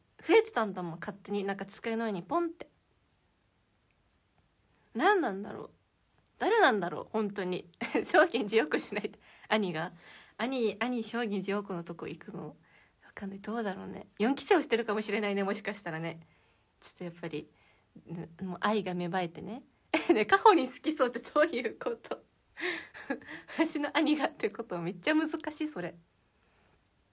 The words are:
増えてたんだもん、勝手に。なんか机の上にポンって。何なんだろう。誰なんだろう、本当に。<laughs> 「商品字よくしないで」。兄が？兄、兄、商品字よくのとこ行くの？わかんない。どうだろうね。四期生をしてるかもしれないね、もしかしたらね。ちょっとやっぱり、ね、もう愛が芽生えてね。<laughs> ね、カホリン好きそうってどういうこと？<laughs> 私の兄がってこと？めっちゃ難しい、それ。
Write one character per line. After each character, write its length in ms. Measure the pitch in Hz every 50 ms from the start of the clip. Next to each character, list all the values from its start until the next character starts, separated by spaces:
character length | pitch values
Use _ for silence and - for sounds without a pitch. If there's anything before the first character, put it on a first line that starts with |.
| _ _ _ - -
増 80 | - 349
え 80 | 453
て 80 | 440 -
た 140 | - 240 220
ん 100 | 202 180
だ 80 | 190
も 140 | 180 165 160
ん、 40 | 165
勝 160 | - 208 196
手 160 | - - -
に。 120 | 208 202 196
な 100 | 196 196
ん 20 |
か 80 | 196 196
机 300 | - - - - 233 226
の 80 | 226 233
上 80 | 220
に 100 | 202 175
ポ 180 | 175 - 294 339
ン 60 | 339
っ 20 | 330
て。 200 | 339 - - - _ _ _ _ _ _ _ _ _ _ _ _ _ _ _ _ _ _ _ _ _ _ _ _ _ _ _ _ _ _ _ _ _ _ _ _ _ _ _ _ _ _ _ _ -
何 260 | 226 294 392 427 370
な 120 | 294 220
ん 100 | 190 196
だ 100 | 208 -
ろ 100 | - 110
う。 80 | - - - _ _ _ _ _ _ _ _ _ _ _ _ _
誰 220 | - 349 453 453
な 120 | 359 269
ん 80 | 220 202
だ 100 | 175 160
ろ 120 | - -
う、 60 | - -
本 200 | - 220 214 202
当 140 | 202 208 180
に。 260 | 180 180 - - - - _
<laughs> 140 | - - - 240 -
「商 220 | - - 311 311
品 200 | 339 - 269 208
字 100 | 196 220
よ 100 | 214 302
く 140 | 311 - -
し 140 | - - -
な 60 | 214
い 100 | - -
で」。 80 | - - - - - - - -
兄 240 | 214 220 202 180
が？ 200 | 160 156 165 185 - - - - - - - - _
兄、 400 | - 226 254 269 254 226 208 202 202
兄、 240 | 233 247 254 233 220
商 180 | - 233 233 240
品 180 | 208 202 190
字 80 | 196 196
よ 120 | 196 208
く 120 | 202 208 190
の 100 | 170 170
と 100 | - 170
こ 140 | - - 160
行 100 | 165 165
く 140 | - -
の？ 160 | - - - -
わ 60 | - - _ _ _ - _ _ _ _ _ - _
か 120 | - 208
ん 40 | 196
な 60 | 196
い。 40 | 196
ど 140 | 202 208 220
う 80 | 240
だ 120 | 220 202 185
ろ 100 | 196 190
う 40 | 185
ね。 200 | - - - - _ -
四 160 | 202 247 277
期 100 | - -
生 120 | - 403
を 60 | 311
し 60 | 269 -
て 80 | 233
る 80 | 220 226
か 100 | 220 202
も 60 | 214
し 120 | 214 208
れ 80 | 196 220
な 80 | 208 202
い 60 | 202
ね、 100 | 196 196
も 100 | 196 202
し 80 | 202
か 120 | - 202 208
し 80 | -
た 80 | - 175
ら 100 | 156 160
ね。 200 | 165 165 160 - - _ _ _ _ _ _ _ _ _ _ _
ち 80 | - -
ょ 20 | -
っ 0 |
と 80 | - 180
や 60 | 175
っ 20 | 170 -
ぱ 80 | 170 170
り、 200 | 151 151 - - _ _ _ _ _ _ _ _ _ - -
ね、 240 | - 170 180 - - - -
も 140 | 196 185 180
う 20 | -
愛 220 | - 208 220 214
が 120 | 185 185 180
芽 120 | 180 175
生 160 | 170 185 185
え 60 | 175 165
て 140 | 170 -
ね。 200 | - 190 220 - - _ _ _ _ _
<laughs> 160 | - 320 - -
ね、 140 | 285 214 208
カ 120 | 214 392 392
ホ 160 | - 440 370
リ 100 | 277 262
ン 80 | 254
好 60 | - -
き 120 | - 320
そ 140 | 302 - 247
う 20 | 240
っ 20 |
て 80 | 240 240
ど 220 | - - - 294
う 20 | 302
い 160 | 320 - 247 240 226
う 100 | - -
こ 120 | - 494
と？ 340 | 466 - - - - - - _ _ _ _ _ _
<laughs> 1000 | - 320 359 339 320 - - - - - - - - - - - - - - -
私 220 | - 320 320 - 294
の 180 | 294 285 -
兄 200 | 294 311 294 302
が 100 | 302 262
っ 60 | -
て 160 | - - - 208
こ 140 | - - 226
と？ 140 | - - 170
め 120 | 170 170
っ 60 | 170 170
ち 100 | - 294
ゃ 60 | 311
難 160 | 311 320 311
し 300 | 330 311 - 302 302 -
い、 80 | 311 302
そ 120 | - 175
れ。 140 | 175 165 - - _ _ _ _ _ _ _ _ _ _ _ _ _ _ _ _ _ _ _ _ _ _